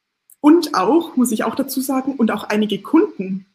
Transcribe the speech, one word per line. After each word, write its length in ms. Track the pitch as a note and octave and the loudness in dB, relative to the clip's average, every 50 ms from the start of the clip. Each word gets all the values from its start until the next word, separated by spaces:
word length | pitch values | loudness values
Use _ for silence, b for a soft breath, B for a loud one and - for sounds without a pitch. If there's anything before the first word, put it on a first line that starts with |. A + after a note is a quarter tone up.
| _ _ _ _ _ _ - _ | _ _ _ _ _ _ -10 _
und 360 | - D4 D#4 F4 - - - | 4 6 6 6 4 0 -2
auch, 400 | F#3 F#3 G3 C4+ E4+ E4 - - | 0 2 2 2 2 2 0 -2
muss 160 | B3+ B3 - A3 | -2 0 0 0
ich 100 | G#3+ - | -2 -4
auch 140 | A3+ A3+ | -4 -4
dazu 240 | - C#4 - - C4+ | -4 -6 -6 -6 -6
sagen, 340 | C4 - C4+ C4 C4 C#4 C4+ | -4 -2 -2 -4 -2 -4 -2
und 160 | - A#3 G#3+ | -2 0 0
auch 140 | G3+ G#3 - | 0 -2 -4
einige 360 | - G#3 G#3+ G#3+ G#3 G3 F#3+ | -2 -2 -2 0 -2 -4 -6
Kunden 640 | - - - E4 G#4 - - - F#3+ F#3+ F#3+ F#3+ - _ _ | -6 0 2 2 2 2 -2 -8 -8 -8 -8 -8 -10 _ _